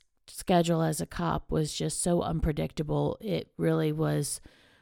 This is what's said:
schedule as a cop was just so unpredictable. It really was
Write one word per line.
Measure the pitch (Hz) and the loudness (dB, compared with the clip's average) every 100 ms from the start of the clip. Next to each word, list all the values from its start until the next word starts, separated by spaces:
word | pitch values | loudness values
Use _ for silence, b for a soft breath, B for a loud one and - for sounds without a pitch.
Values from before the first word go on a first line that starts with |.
| - _ - | -8 _ -20
schedule | - - 180 165 165 | -14 2 4 4 2
as | 160 156 | 2 0
a | - | -6
cop | - 170 156 - | -4 -2 -2 -2
was | 156 151 | -2 -2
just | - 156 - | -2 -4 -2
so | 180 175 | 2 2
unpredictable. | - 160 165 151 156 - 147 147 147 - | 2 0 0 0 -4 -4 -2 0 0 -2
It | 220 165 - - | -4 -4 -4 -2
really | 165 160 156 | 2 2 2
was | 151 156 147 143 - b b b b | 0 0 0 -2 -6 b b b b